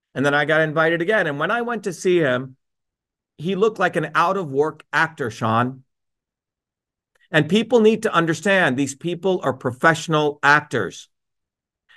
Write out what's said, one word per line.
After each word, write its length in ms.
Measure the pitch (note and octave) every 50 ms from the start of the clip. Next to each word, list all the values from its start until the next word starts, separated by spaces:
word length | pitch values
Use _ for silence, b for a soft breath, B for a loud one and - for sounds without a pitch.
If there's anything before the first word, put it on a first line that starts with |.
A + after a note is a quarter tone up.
| _ _ -
And 120 | - C3+
then 80 | C#3+ C#3+
I 100 | D3 D3
got 160 | C#3+ D#3 D#3
invited 420 | D#3+ D#3 C#3+ D#3+ D#3 D#3+ E3+ E3
again. 240 | E3+ F3 A3 G#3+ F3+
And 140 | D#3 C#3+ C#3+
when 120 | D#3 F3
I 100 | A3 A#3+
went 240 | A#3 A#3 A#3 G#3+ -
to 80 | G3+ E3
see 240 | - - F#3 F3+
him, 400 | F3 D#3 C3 B2 B2 C3+ C3 C3 _ _ _ _ _ _ _ _ _ _ _ _ _ _ _ _
he 180 | - D3 F3+ G3
looked 240 | F3+ G#3 A3+ A3 A3
like 160 | F#3+ E3+ E3+
an 160 | E3+ D#3 C#3 -
out-of-work 680 | D#3+ E3+ E3+ F#3+ G3+ F#3 C#3+ C3+ C#3 D3+ D#3 D#3 - - -
actor, 400 | - D3 D#3+ D#3 D#3 - C3 A#2
Sean. 520 | A#2 - B2 A2 A2 A#2 B2 B2+ C3+ C3+ - _ _ _ _ _ _ _ _ _ _ _ _ _ _ _ _ _ _ _ _ _ _ _ _ _ _ _ _ -
And 160 | F3+ D#3 D#3
people 320 | D3+ F3+ A3 A3+ A3+ B3+ A#3
need 240 | G#3+ A3 A3+ - A3
to 100 | - -
understand 640 | E3 E3 D#3+ D#3+ D#3+ - G#3 G3 F#3+ E3+ D3 B2+
these 180 | C3 C#3+ C#3 -
people 460 | - - E3+ F3 E3+ F3+ F#3+ F#3 F#3
are 120 | - C3+ B2+
professional 840 | - - C3 A#2+ - - E3 D#3+ D#3+ - - D#3 D3+ D3+ D3 C#3+ - -
actors. 640 | C#3 D3 D3+ D3+ - - A#2+ F#2+ D#2+ - - - _ _ _ _ _ _ _ _ _ _ _ _ _ _ _ _ b b